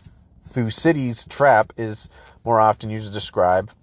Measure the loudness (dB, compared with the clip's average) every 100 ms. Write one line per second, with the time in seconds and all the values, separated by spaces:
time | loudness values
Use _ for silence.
0 | -20 -20 _ _ -10 -6 -4 -2 0 0
1 | -4 -8 -10 2 4 4 2 -4 -10 -10
2 | -18 -20 -20 _ 0 4 4 2 -4 -10
3 | -10 -10 -6 0 0 0 -2 _